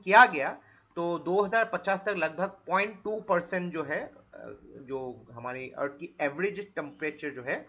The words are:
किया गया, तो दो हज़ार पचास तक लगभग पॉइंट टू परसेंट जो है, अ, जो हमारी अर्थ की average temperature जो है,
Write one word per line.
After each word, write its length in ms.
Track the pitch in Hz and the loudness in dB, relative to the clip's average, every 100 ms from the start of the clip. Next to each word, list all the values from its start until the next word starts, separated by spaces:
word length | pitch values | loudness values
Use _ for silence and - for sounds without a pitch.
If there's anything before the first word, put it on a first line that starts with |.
किया 220 | 185 208 240 | 8 10 10
गया, 320 | 156 147 262 - - _ - | 6 -2 -4 -16 -20 _ -4
तो 220 | 170 165 | -2 -2
दो 240 | 151 190 | 0 2
हज़ार 220 | 202 226 | 4 2
पचास 340 | 226 180 196 190 | 2 -2 -2 -2
तक 160 | 208 190 | -2 -2
लगभग 300 | 160 160 190 | -2 -2 -6
पॉइंट 540 | - - 185 208 208 | -6 -2 0 0 -4
टू 160 | 208 214 | -8 -6
परसेंट 520 | 214 175 170 185 180 | 0 0 0 -4 -4
जो 100 | 156 | -6
है, 180 | 143 165 | -4 -4
अ, 120 | 277 - - - - 104 | -6 -14 -20 -18 -16 -16
जो 600 | - - 127 135 127 113 - | -18 -18 -8 -8 -8 -12 -16
हमारी 380 | 117 123 127 131 | -12 -8 -8 -10
अर्थ 220 | - 139 | -6 -6
की 240 | 143 165 - | -6 -12 -4
average 540 | 147 143 196 185 196 | -4 0 -4 -4 -10
temperature 560 | - 147 143 156 151 147 | -8 -10 -6 -6 -6 -8
जो 120 | 127 | -8
है, 240 | 123 226 | -6 -6